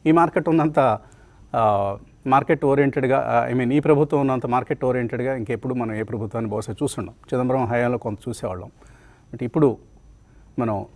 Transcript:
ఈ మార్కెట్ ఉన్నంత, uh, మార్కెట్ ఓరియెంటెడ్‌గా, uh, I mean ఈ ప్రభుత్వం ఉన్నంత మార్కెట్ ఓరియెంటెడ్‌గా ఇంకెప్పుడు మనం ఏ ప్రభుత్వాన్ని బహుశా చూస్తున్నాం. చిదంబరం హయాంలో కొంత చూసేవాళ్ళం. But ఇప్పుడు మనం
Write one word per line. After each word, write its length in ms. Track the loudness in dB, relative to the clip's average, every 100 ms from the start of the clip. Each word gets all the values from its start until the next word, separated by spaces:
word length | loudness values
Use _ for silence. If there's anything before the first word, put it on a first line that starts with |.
| 2
ఈ 60 |
మార్కెట్ 360 | 4 4 2 2
ఉన్నంత, 500 | 2 2 2 2 2 -4 -20 -20 -20 -6
uh, 500 | 0 2 2 0 -4 -12 -12 0
మార్కెట్ 380 | 2 2 2
ఓరియెంటెడ్‌గా, 800 | 2 4 2 2 0 0 2 0 0
uh, 80 | 0
I 40 |
mean 120 | 0
ఈ 80 | 2
ప్రభుత్వం 400 | 4 4 4 2
ఉన్నంత 260 | 0 0 0
మార్కెట్ 380 | -2 -2 -2
ఓరియెంటెడ్‌గా 520 | -2 0 -2 -4 -4 -4
ఇంకెప్పుడు 380 | -4 -6 -4
మనం 200 | -4 -4
ఏ 80 | -6
ప్రభుత్వాన్ని 480 | -6 -6 -6 -6 -4
బహుశా 220 | -6 -6
చూస్తున్నాం. 420 | -6 -6 -4 -10 -14 -6
చిదంబరం 300 | -2 0 0
హయాంలో 340 | 0 0 0 -2
కొంత 200 | -4 -8 -8
చూసేవాళ్ళం. 420 | -8 -8 -8 -12 -18 -20 -20 -20 -20 _
But 120 | -8
ఇప్పుడు 340 | -4 2 2 2 -8 -20 -20 -20 _ -20 -10 -4
మనం 280 | -2 -2 -6